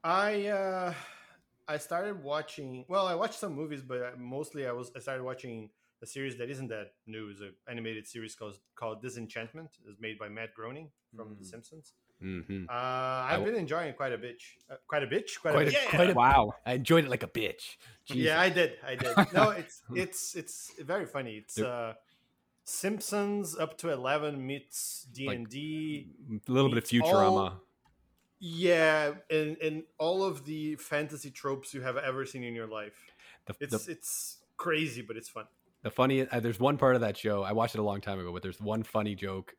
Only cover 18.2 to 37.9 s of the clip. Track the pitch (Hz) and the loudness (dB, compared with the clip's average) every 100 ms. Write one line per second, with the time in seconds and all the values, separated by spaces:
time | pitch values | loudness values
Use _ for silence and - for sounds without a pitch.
18.2 | 156 160 185 170 165 - 135 127 123 202 | 4 6 6 6 2 0 -8 -2 4 6
19.2 | - 180 214 208 - - - 127 180 - | 6 6 6 4 -8 -16 -6 -4 -2 -4
20.2 | - 175 - - - - 143 196 156 139 | -6 -8 -10 -12 -14 -12 -4 -4 -4 -6
21.2 | 123 107 - - 127 120 113 110 _ _ | -6 -10 -8 -2 -2 -2 -6 -8 _ _
22.2 | _ _ _ _ - - 190 214 - 208 | _ _ _ _ -10 -4 -4 -4 -2 -2
23.2 | 202 208 175 - 160 - 170 139 127 147 | 0 -2 -4 -4 -4 -4 -4 -2 0 0
24.2 | 151 143 131 139 135 - - - 131 117 | 0 -4 -6 -6 -8 -8 -8 -10 -14 -6
25.2 | 135 123 113 131 151 156 156 147 82 - | -4 -4 -6 -8 -6 -4 -4 -6 -10 -18
26.2 | 135 107 - 127 135 113 - 120 160 196 | -10 -8 2 4 6 4 4 4 8 8
27.2 | 196 95 185 92 _ _ _ _ _ _ | 8 6 2 -4 _ _ _ _ _ _
28.2 | _ _ 170 165 180 170 160 156 147 147 | _ _ -10 0 4 8 8 6 2 -2
29.2 | - 156 151 156 156 156 160 - 160 190 | -2 0 0 -2 -4 -4 -10 -2 2 2
30.2 | 196 147 135 156 151 147 - 147 147 143 | 2 -2 -6 -4 -4 -6 -2 -2 -2 -8
31.2 | 143 - 139 135 - 135 127 123 135 131 | -12 -6 -4 -4 -6 -6 -4 -2 -2 -4
32.2 | 135 131 120 117 110 110 104 - - _ | -6 -8 -8 -8 -8 -8 -10 -16 -20 _
33.2 | - - - - 143 113 - 165 - - | -20 -18 -14 -8 -4 -4 -4 -10 -8 -8
34.2 | - - _ - 160 156 156 117 117 110 | -8 -12 _ -6 -2 0 0 -6 -10 -12
35.2 | - 113 104 _ _ _ - - 131 135 | -12 -14 -16 _ _ _ -6 4 4 4
36.2 | 131 123 117 98 131 147 135 123 110 95 | 2 0 0 4 2 6 6 6 2 0
37.2 | 107 101 95 110 113 110 104 | 0 0 2 2 2 2 0